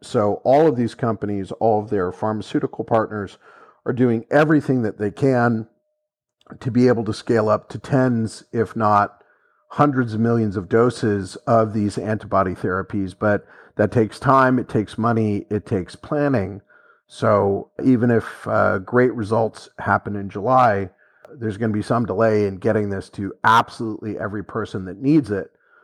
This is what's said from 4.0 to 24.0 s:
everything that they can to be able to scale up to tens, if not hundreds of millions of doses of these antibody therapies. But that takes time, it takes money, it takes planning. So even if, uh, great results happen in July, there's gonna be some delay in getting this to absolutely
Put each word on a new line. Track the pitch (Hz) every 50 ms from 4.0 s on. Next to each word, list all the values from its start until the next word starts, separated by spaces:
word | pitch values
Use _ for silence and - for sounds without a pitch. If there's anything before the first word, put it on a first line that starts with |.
| 127 120 113 117 - -
everything | 131 147 156 151 160 143 - - 131 127
that | 113 101 - -
they | 104 101
can | - - 139 135 127 120 120 120 117 110 110 _ _ _ _ _ _ _ _ _ _ _ _ _ _ _ _ - - -
to | - 131
be | 107 123 123 123
able | 117 117 107
to | 110 107
scale | - - - 120 110 104 107
up | 107 104 - -
to | - 110
tens, | - - 143 131 131 127 120 113 110 101 - - - -
if | - 95 87 - -
not | 113 110 104 104 101 101 - - _ _ _ _ _ _ _ _ _ _ _
hundreds | - - 147 147 131 131 123 113 107
of | 107
millions | 113 117 117 117 110 104 95
of | 107 87 92
doses | 110 113 120 127 123 - 127 110 101 101 95 - - - -
of | 135 120 113 113 107
these | 104 110 104 101 - -
antibody | 90 - 110 101 - 95 98 95 95 92 87
therapies. | - - 98 92 95 95 - - 101 95 92 92 -
But | 107 107 101 95 - _ - - - _ -
that | - 107 98
takes | - 123 110 107 - -
time, | - 139 135 135 131 127 127 123
it | - -
takes | - 113 101 - - -
money, | 107 117 113 113 110 107 101 98 - -
it | 107 101 -
takes | - 113 92 85 - -
planning. | - - - 151 147 147 143 135 107 95 98 98 104 _ _ _ _ _ _ _ _ _ _
So | - - 123 113 104 101 101 98 98 - - _ - - -
even | 131 127 107 123 120
if, | 117 107 - - - - - 113
uh, | 110 104 98 98 101 98
great | 92 - 120 123 123 123 110
results | 120 104 101 110 117 113 107 - - - - _ -
happen | - 110 98 101 - 104 101
in | 101 98 95
July, | - 101 98 123 131 131 123 113 101 98 98 - _ _ _ _ _ _ _ - 127 131
there's | 117 110 98
gonna | 104 117 113
be | 104 104
some | 101 - 120 120 117
delay | 110 95 104 113 113 107 104 104
in | 98 95 90
getting | - 113 107 110 104 101
this | 98 98 - -
to | - 104 98 95 - - -
absolutely | 110 113 117 113 - - - 120 110 107 -